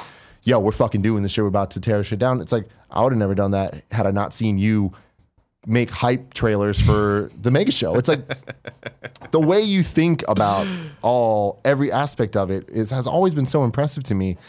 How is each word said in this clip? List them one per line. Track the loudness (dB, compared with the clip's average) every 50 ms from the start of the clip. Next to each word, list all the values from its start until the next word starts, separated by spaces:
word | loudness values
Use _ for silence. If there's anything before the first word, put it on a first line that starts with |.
| -10 -12 -16 -20 -20 -20 -20 _ _
"Yo, | 2 2 4
we're | 4 2
fucking | 2 2 0 0 0 0
doing | 0 0 0 0 0
this | -2 0
shit. | 0 0
We're | 0
about | 0 0 -2 -2
to | -4 -4
tear | -2 0 0 0 0
shit | -2 -2 -2
down." | 0 0 0 -2
It's | -2 -2
like, | -2 -2 -4 -6 -14 _ _ _
I | -2 0 2
would've | 2 2 2
never | 0 0 0
done | 0 0 0
that | 0 0 -2 -4 -6 -12 -12 _
had | -2 -2 0 0
I |
not | 0 0 -2 -4 -4
seen | -2 -2 0 0 2
you | 2 2 2 2 0 -2 -4 -8 _ _ _ _ _ _ _ _ _ _ _ _ -6 -2
make | 0 0 0 -2
hype | -2 -2 0 0 0 0 -4 -10 -6
trailers | -2 0 0 2 2 0 0 0 2
for | 2 4 4 4 2 2 0 0 -2 -4 -8
<laughs> | -4
the | 0 2
mega | 2 2 2 0
show. | 0 -2 -2 0 0
It's | 0 2 2
like, | 0 -2 -2 -8 -12 -12 -12 -16 -18 -16 -18 -20 -20 _ -18 -18 -16 _ -18 -18 -16 -18 -6 -2
the | 0 2
way | 4 4 4 2
you | 2 2 2 0
think | 0 2 2 2 2 4 2 0 0 0
about | 0 2 2 2 2 0 -2 -4 -6 -10 -12 -14 -12 -4
all, | -2 0 2 2 2 2 2 0 0 -2 -4 -2 0
every | 0 2 2 0 0
aspect | 0 -2 -2 -2 -2 -2 -4 -2 0 -2
of | 0 0
it | -2 -6 -6 -6
is, | -4 -4 -4 -2
has | -2 -4 -4 -2
always | 0 2 2 2 0
been | 0 -2 0
so | 0 0 0
impressive | 0 0 -2 -2 -2 -4 -6 -4
to | -2 -2
me. | 0 0 -2 -4 -6 -10